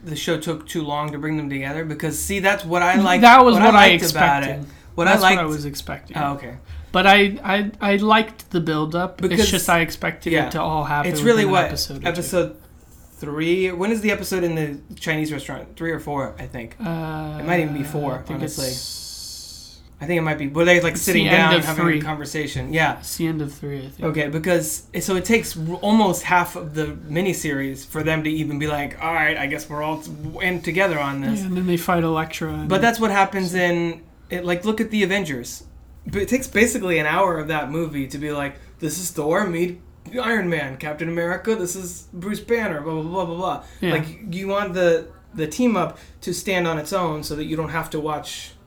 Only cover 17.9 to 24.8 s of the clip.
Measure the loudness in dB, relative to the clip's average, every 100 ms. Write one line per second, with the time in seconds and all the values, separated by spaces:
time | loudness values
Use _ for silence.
17.9 | -4 -4 -6 -8 -8 -6 -4 -6 -6 -10
18.9 | -12 -12 -14 -14 -16 -16 -18 -20 -20 -20
19.9 | -12 -2 0 0 -2 -4 2 6 6 4
20.9 | -2 0 2 4 4 6 4 2 0 2
21.9 | 2 -2 -6 -6 -6 -6 -6 -2 0 0
22.9 | 0 -8 -4 -4 -2 -6 -8 -10 -10 -12
23.9 | -6 -4 -2 -2 -2 2 2 0 -8